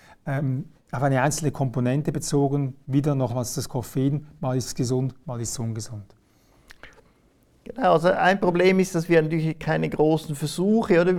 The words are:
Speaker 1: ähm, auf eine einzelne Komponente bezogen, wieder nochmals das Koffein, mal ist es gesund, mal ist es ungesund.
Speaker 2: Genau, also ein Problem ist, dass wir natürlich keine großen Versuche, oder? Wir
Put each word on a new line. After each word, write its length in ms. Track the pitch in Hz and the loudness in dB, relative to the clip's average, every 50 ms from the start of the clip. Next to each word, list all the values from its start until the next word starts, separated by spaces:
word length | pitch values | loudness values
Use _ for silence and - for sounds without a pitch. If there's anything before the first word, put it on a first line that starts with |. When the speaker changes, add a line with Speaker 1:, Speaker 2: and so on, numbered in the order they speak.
| - - - _ _ | -20 -20 -20 _ _
Speaker 1:
ähm, 400 | - 139 135 151 131 127 131 151 - - _ _ _ | -6 -4 -2 -2 -2 -4 -4 -6 -10 -16 _ _ _
auf 100 | - 120 | -4 -2
eine 220 | 135 139 135 127 123 | 0 2 2 2 2
einzelne 260 | 151 - - 156 143 | 2 0 -2 -2 -4
Komponente 600 | - - 143 127 - 131 120 127 131 151 143 - | -2 -2 -2 -2 -2 -2 0 0 0 0 -2 -4
bezogen, 640 | 147 151 - - 147 143 143 135 139 143 139 131 127 - _ | -4 -6 -4 -2 0 0 2 2 0 -2 -2 -4 -6 -10 _
wieder 300 | - 131 143 139 156 143 | -2 -2 0 0 0 0
nochmals 400 | 135 131 113 117 127 120 - - | 0 0 -2 -2 -4 -6 -6 -6
das 120 | 151 113 | -8 -8
Koffein, 600 | - - 131 113 - - 135 131 139 147 143 - - - - | -6 -6 -6 -6 -6 -2 -2 0 0 -2 -4 -6 -10 -12 -8
mal 160 | - 131 127 | -6 -4 -4
ist 120 | 131 117 | -4 -4
es 80 | - - | -4 -6
gesund, 400 | - 135 117 131 127 131 131 - - _ | -4 -2 -2 -2 -2 -2 -4 -6 -10 _
mal 160 | - 123 117 | -12 -10 -8
ist 80 | 117 110 | -8 -8
es 80 | - | -8
ungesund. 460 | - 117 113 110 110 107 - 113 104 98 - _ _ _ _ _ _ _ _ _ _ _ - - - - - - - - _ _ _ _ _ _ _ _ _ _ _ - | -6 -6 -6 -6 -8 -10 -12 -12 -14 -16 -18 _ _ _ _ _ _ _ _ _ _ _ -20 -20 -20 -20 -20 -20 -20 -20 _ _ _ _ _ _ _ _ _ _ _ -20
Speaker 2:
Genau, 300 | - - - 269 180 170 | -14 -6 0 4 4 4
also 160 | 160 160 180 | 6 4 2
ein 320 | - - - 180 196 196 | 2 4 4 2 2 2
Problem 360 | 185 180 175 175 185 190 190 190 | 2 2 2 4 4 4 4 4
ist, 140 | 185 185 - | 2 0 -2
dass 140 | 170 160 | -2 0
wir 140 | - 170 165 | 4 4 4
natürlich 360 | 156 156 165 160 156 160 151 | 4 4 0 -2 -2 -2 -4
keine 300 | - - 151 160 160 160 - | -4 -2 -2 -2 0 -2 -2
großen 460 | - - 151 156 160 151 - - 151 | 0 2 2 2 2 0 -2 -4 -6
Versuche, 600 | 139 156 143 - - 180 202 214 226 220 - 190 170 | -4 -6 -4 -4 -2 0 2 2 2 4 4 4 4
oder? 140 | 175 185 | 4 4
Wir 0 | 185 | 2